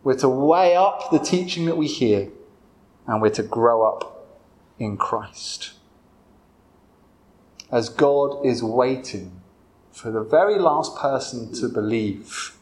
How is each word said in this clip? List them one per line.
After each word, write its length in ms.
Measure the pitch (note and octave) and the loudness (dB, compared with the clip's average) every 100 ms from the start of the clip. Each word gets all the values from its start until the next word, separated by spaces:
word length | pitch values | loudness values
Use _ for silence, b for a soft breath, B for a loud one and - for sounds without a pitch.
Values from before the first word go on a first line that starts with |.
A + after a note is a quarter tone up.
| C#3 | 0
we're 100 | C3 | 2
to 100 | C#3 | 2
weigh 440 | B2+ D3 E3 F#3 | 2 4 6 6
up 380 | F3 G3 - - | 6 4 2 0
the 80 | D#3+ | 0
teaching 460 | D3 F3+ F3+ F3 E3 | 2 -2 -2 -4 -2
that 100 | D#3+ | 0
we 120 | D3+ | -2
hear, 420 | - A#2+ G#2 G2 - - _ _ _ _ _ - | 0 2 2 0 -12 -20 _ _ _ _ _ -4
and 160 | A2 | 2
we're 80 | G#2+ | 2
to 120 | G#2 | 0
grow 400 | G#2+ A#2 A#2 A#2 | -6 2 2 4
up 560 | A2 - - - - - _ _ _ _ | 2 0 -10 -14 -20 -20 _ _ _ _
in 160 | C3+ G2+ | -8 -4
Christ. 760 | - A2+ G#2+ - - - - - _ _ _ _ _ _ _ _ _ _ _ _ _ _ _ _ _ _ - | -4 -4 -8 -14 -14 -12 -14 -18 _ _ _ _ _ _ _ _ _ _ _ _ _ _ _ _ _ _ -4
As 200 | B2 A2 | -2 -2
God 560 | - C#3+ C#3+ C#3+ C#3 C3+ | 2 2 4 0 0 -2
is 180 | A2+ | -2
waiting 760 | A2+ A#2 B2+ C3 - G2+ F2+ F#2 - _ _ _ _ | -2 0 0 -2 -6 -12 -12 -18 -20 _ _ _ _
for 200 | - A#2 | -14 -6
the 120 | A2 | -6
very 340 | G#2+ D3+ G3+ G#3 | 2 2 4 2
last 380 | E3+ D3+ - - | 2 2 -4 -4
person 560 | C#3+ C3+ - B2 A2+ A#2 | -4 -4 -6 -10 -10 -6
to 120 | B2 | -4
believe 880 | A2+ G#2+ A2 G#2+ G2 - - - - | -2 -2 -2 -2 -6 -10 -12 -12 -14